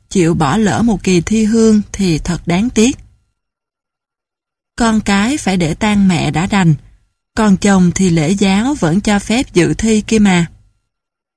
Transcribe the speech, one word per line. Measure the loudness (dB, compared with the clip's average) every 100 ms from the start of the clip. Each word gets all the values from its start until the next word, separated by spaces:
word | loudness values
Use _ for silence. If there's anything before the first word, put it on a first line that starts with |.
| -6
chịu | -2 0
bỏ | 0 0 0
lỡ | 0 0
một | -2 -2
kỳ | 0 0
thi | 0 0
hương | 0 2 4 2 0
thì | -4 -2 -2
thật | -4 -6 -4
đáng | -2 -2
tiếc. | 0 0 0 -12 _ _ _ _ _ _ _ _ _ _ _ _ _ _ _ _ -4
Con | -2 -2
cái | -2 -2 -2 -2
phải | -2 -2
để | -2
tang | -2 -2 2 2
mẹ | 0 -2
đã | -4 -2
đành, | 0 2 0 -4 _ _ _ _ -2
còn | 0 2
chồng | 2 2 2 0
thì | 0
lễ | 0 0
giáo | 0 0 0 -2
vẫn | -2 -2 -2
cho | 0 -2
phép | -2 -4 -2
dự | 0 0
thi | 0 -2 -2 0
kia | 0
mà. | 2 2 -2 -8 _ _ _ _ _ _ _